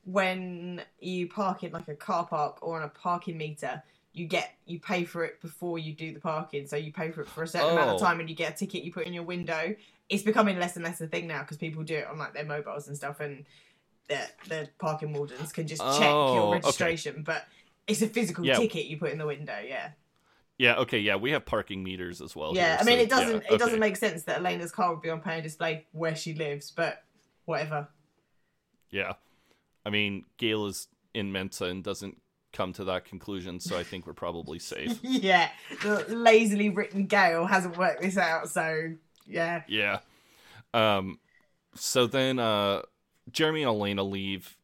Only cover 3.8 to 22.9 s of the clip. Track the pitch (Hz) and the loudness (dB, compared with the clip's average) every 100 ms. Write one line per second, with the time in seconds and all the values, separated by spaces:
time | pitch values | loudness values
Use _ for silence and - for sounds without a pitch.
3.8 | - _ _ 160 165 175 - _ - 165 | -12 _ _ -10 -2 -2 -2 _ -12 -12
4.8 | - 180 175 170 160 - 165 - 175 165 | -2 -2 -2 -4 -6 -6 -18 -8 -6 -6
5.8 | 156 151 160 156 165 156 160 143 139 147 | -6 -8 -10 -6 -4 -4 -4 -8 -6 -6
6.8 | 156 165 160 160 143 - 165 175 151 165 | -6 -6 -6 -6 -10 -8 -4 2 4 6
7.8 | 131 95 190 170 165 160 160 160 196 180 | 4 4 4 2 -4 -4 -4 -4 -6 -6
8.8 | 175 175 170 175 170 180 165 160 165 214 | -8 -8 -6 -6 -6 -6 -4 -2 -2 -6
9.8 | - _ _ 208 214 220 208 180 175 175 | -12 _ _ 0 4 4 4 2 -2 -2
10.8 | 165 165 160 170 165 147 139 151 160 156 | -6 -6 -4 -4 -4 -6 -8 -8 -6 -6
11.8 | 156 156 - 151 139 143 151 147 143 139 | -4 -4 -4 -8 -8 -8 -6 -6 -4 -8
12.8 | 143 143 139 147 147 135 147 - _ _ | -8 -8 -8 -6 -8 -10 -18 -20 _ _
13.8 | _ _ - 143 - - - 160 143 _ | _ _ -6 -6 -6 -14 -8 -6 -6 _
14.8 | 165 156 156 147 143 127 156 - 156 160 | -4 -2 -4 -4 -6 -6 -8 -6 -6 -2
15.8 | 127 143 151 147 135 123 104 104 135 - | 2 4 6 6 6 6 4 4 2 2
16.8 | 170 165 147 156 151 156 - - _ _ | 0 0 -6 -6 -4 -4 -6 -20 _ _
17.8 | - 208 220 247 196 180 156 123 - 170 | -2 2 2 2 0 0 4 4 4 0
18.8 | 131 156 156 147 151 143 147 104 117 127 | -6 -4 -4 -4 -6 -6 -8 -8 -8 -8
19.8 | 175 - _ _ _ _ _ - 120 117 | -8 -14 _ _ _ _ _ 4 4 6
20.8 | 127 117 104 98 123 151 - 113 - 95 | 2 2 2 2 2 0 0 -2 -2 -6
21.8 | 92 92 90 87 71 - 76 185 170 160 | -6 -6 -8 -8 -12 -6 -2 2 2 4
22.8 | 226 | 6